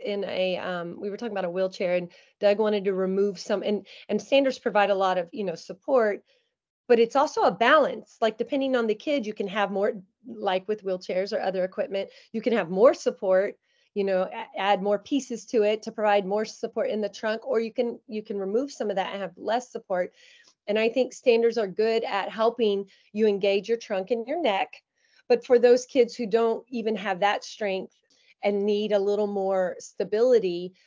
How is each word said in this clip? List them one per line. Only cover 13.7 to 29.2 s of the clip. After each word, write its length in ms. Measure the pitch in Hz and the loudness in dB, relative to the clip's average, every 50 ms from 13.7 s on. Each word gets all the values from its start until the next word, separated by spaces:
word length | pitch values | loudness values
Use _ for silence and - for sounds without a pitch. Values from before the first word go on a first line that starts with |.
| _ _ _ _ - | _ _ _ _ -4
you 100 | 208 196 | -2 -2
know, 200 | 196 190 185 185 | 0 0 0 -2
a-, 360 | - 220 226 220 - - - | -2 -6 -10 -14 -10 -6 -2
add 240 | 190 202 208 190 190 | 0 2 2 2 2
more 160 | 202 208 202 | 0 0 -2
pieces 460 | 202 - 294 269 - - 233 220 - | -2 -2 -4 -4 -2 -4 -8 -10 -6
to 180 | - - 226 208 | -2 0 2 2
it 180 | 208 220 214 - | 2 2 0 -4
to 100 | 226 220 | -8 -6
provide 320 | 226 208 208 202 208 190 | -2 2 2 4 2 2
more 180 | 185 202 214 220 | 0 -2 -2 -2
support 460 | 220 - - - 220 - 226 196 - | -4 -8 -10 -10 -6 -4 -4 -4 -2
in 100 | 208 214 | -2 -2
the 100 | 208 202 | -4 -6
trunk, 380 | 202 - 226 220 220 220 - | -6 -6 -6 -4 -4 -4 -4
or 140 | 262 226 226 | -2 -2 -2
you 100 | 226 220 | -2 -2
can, 260 | - 262 240 240 233 - _ | -2 -2 -2 -4 -4 -8 _
you 140 | - 214 214 | -10 -10 -8
can 160 | 208 - 208 | -8 -6 -6
remove 320 | 202 190 190 208 240 285 277 | -6 -4 -2 0 -2 -2 -2
some 200 | - - 233 208 | -6 -6 -4 -2
of 80 | 190 | -2
that 160 | 190 175 185 - | -2 -4 -4 -6
and 80 | 196 | -8
have 160 | 190 170 180 | -8 -10 -10
less 340 | - 175 208 220 247 - - | -10 -4 -4 -2 -2 -4 -6
support. 400 | - 226 - - 190 180 180 - - _ - - - - _ _ _ _ _ | -12 -12 -8 -4 -2 -2 -2 -4 -8 _ -20 -20 -20 -20 _ _ _ _ _
And 100 | - 208 | -2 0
I 120 | 220 220 226 | 0 0 2
think 240 | 226 262 247 254 - | 2 0 0 0 -4
standers 440 | - - 254 226 233 233 233 214 | 0 4 4 6 6 4 2 2
are 100 | 233 214 | 0 -2
good 360 | 190 180 - 220 226 226 226 226 | -2 -2 0 0 2 0 0 -2
at 260 | 254 196 196 185 208 | -2 -2 -4 -4 -4
helping 560 | 185 220 220 233 226 - 226 208 202 196 196 - _ _ _ _ - | -2 0 0 0 2 2 2 0 0 0 -4 -8 _ _ _ _ -2
you 140 | 214 220 | 0 2
engage 420 | 214 202 196 202 196 196 202 190 226 | 2 2 2 2 2 2 0 0 -2
your 80 | 233 | -2
trunk 340 | 233 - - 208 190 190 - | -4 -2 -4 -4 -4 -2 -2
and 160 | 247 226 220 | -2 -2 -2
your 140 | 254 302 349 | -4 -4 0
neck. 420 | 320 226 196 190 151 - - - _ _ _ _ _ _ _ _ _ | 0 0 0 0 -2 -4 -8 -14 _ _ _ _ _ _ _ _ _
But 180 | - 247 233 - | 2 2 2 4
for 140 | - 254 240 | 4 4 6
those 260 | 233 247 240 247 247 | 8 6 6 4 2
kids 300 | - - 269 233 233 - | 2 2 2 2 2 0
who 100 | - 240 | -6 -4
don't 400 | 190 208 226 233 226 220 - - _ | -2 0 2 2 0 0 -4 -6 _
even 260 | 262 233 208 220 220 | -8 -6 -4 -4 -4
have 240 | 185 202 202 190 175 | -4 -4 -6 -2 0
that 240 | 202 202 - - - | 0 0 0 -2 -4
strength 500 | - - - 214 196 185 226 226 - _ _ _ _ _ _ _ _ _ _ - | -10 -10 -6 -4 -4 -4 -4 -6 -10 _ _ _ _ _ _ _ _ _ _ -2
and 220 | 202 202 196 202 | 0 0 2 2
need 280 | 214 208 208 214 196 208 | 0 0 0 0 0 0
a 40 | |
little 300 | 202 196 202 202 208 | 2 2 2 0 0